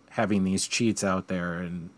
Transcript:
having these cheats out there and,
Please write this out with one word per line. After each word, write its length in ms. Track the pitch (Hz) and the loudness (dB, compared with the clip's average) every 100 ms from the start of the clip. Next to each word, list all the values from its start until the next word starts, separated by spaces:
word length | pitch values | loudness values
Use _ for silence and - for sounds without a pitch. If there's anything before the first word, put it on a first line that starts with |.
| - | -8
having 340 | - 107 104 | -2 2 2
these 220 | 95 95 - | 2 0 0
cheats 380 | - 117 101 | 2 2 2
out 240 | 101 92 - | 0 0 -2
there 260 | 92 87 | -4 -2
and, 360 | 85 87 87 85 | -4 -6 -8 -10